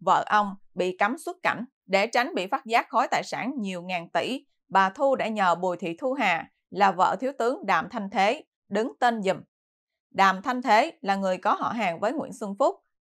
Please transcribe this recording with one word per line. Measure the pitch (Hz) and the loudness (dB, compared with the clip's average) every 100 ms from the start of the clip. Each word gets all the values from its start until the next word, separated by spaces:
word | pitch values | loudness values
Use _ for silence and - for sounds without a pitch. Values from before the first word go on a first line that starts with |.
vợ | 165 160 - | 2 2 4
ông, | 208 202 196 - | 0 0 -4 -12
bị | - 185 185 | -4 -4 0
cấm | 202 302 | -2 -2
xuất | - 359 | -8 -4
cảnh. | 170 - 247 _ - | -2 -2 -6 _ -2
Để | 185 226 | 0 2
tránh | - 254 | 0 -2
bị | 330 190 | -2 -4
phát | 269 - | -6 0
giác | 226 - | 0 2
khối | 226 269 | 0 0
tài | - | -2
sản | 185 - 233 285 | -4 -6 -6 -6
nhiều | 202 185 | -8 -8
ngàn | 175 180 165 | -6 -8 -4
tỷ, | 170 - - - _ _ | -2 -2 -4 -10 _ _
bà | 190 190 | 2 2
Thu | 190 277 262 | 2 2 2
đã | 202 | 0
nhờ | 214 190 | 0 2
Bùi | 170 180 175 | 2 0 -4
Thị | 180 165 | -6 -4
Thu | 269 | -4
Hà, | 277 214 165 - _ _ | -2 0 0 -4 _ _
là | 175 196 | 2 2
vợ | 175 175 190 | 4 2 2
Thiếu | 262 285 | -4 -2
tướng | 233 311 254 | -2 -2 0
Đàm | 180 233 | -2 -2
Thanh | 233 196 | -8 -6
Thế, | 226 196 285 - _ _ | 0 2 0 -6 _ _
đứng | 202 233 - | -4 -4 0
tên | 247 226 | 0 2
giùm. | 190 170 - _ _ _ _ _ _ | 0 -2 -6 _ _ _ _ _ _
Đàm | - 190 185 | 2 4 4
Thanh | 262 254 | -2 -4
Thế | 254 240 302 - | 4 4 4 -2
là | - 196 | -4 -2
người | 190 185 | 0 0
có | 202 | 0
họ | 381 311 | 0 -2
hàng | 233 202 165 | -2 -2 -2
với | 208 | -2
Nguyễn | 302 - | -2 -6
Xuân | 202 208 196 | -10 -10 0
Phúc, | 294 392 _ _ | 0 0 _ _